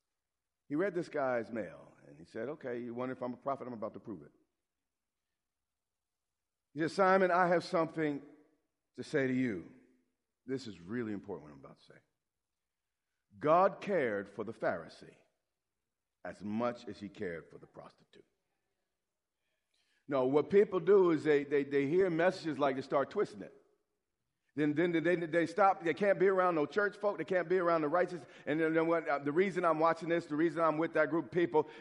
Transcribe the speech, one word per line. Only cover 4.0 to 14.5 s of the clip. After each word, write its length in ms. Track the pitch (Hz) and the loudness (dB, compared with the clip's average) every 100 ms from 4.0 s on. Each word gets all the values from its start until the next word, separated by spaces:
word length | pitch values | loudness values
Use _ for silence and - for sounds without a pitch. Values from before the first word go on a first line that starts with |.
prove 220 | - 92 | -12 -14
it." 100 | 71 _ _ _ _ _ _ _ _ _ _ _ _ _ _ _ _ _ _ _ _ _ _ _ _ | -16 _ _ _ _ _ _ _ _ _ _ _ _ _ _ _ _ _ _ _ _ _ _ _ _
He 80 | 143 | -6
said, 100 | 160 | -4
"Simon, 400 | - 185 190 185 | 2 4 4 4
I 180 | 175 175 | 4 4
have 140 | 175 | 2
something 600 | - 180 160 156 151 143 - - _ _ _ _ _ - | 0 -2 -2 -2 -2 -4 -10 -20 _ _ _ _ _ -16
to 60 | |
say 220 | 123 151 131 | -4 -2 0
to 80 | |
you." 300 | 127 127 92 - - _ _ _ _ _ _ 120 | 0 0 -4 -10 -18 _ _ _ _ _ _ -10
This 200 | 131 117 | -8 -8
is 140 | 90 | -14
really 320 | 85 120 110 | -8 -6 -6
important 320 | 101 98 85 | -6 -8 -12
what 80 | 76 | -14
I'm 80 | 71 | -20
about 160 | 71 - | -20 -20
to 60 | |
say. 140 | - 65 _ _ _ _ _ _ _ _ _ _ _ _ _ 101 | -20 -20 _ _ _ _ _ _ _ _ _ _ _ _ _ -4
God 440 | 143 170 196 - | 2 4 4 0
cared 480 | 196 185 123 101 101 | -4 -2 0 -2 -6
for 80 | - | -8
the 120 | 107 | -10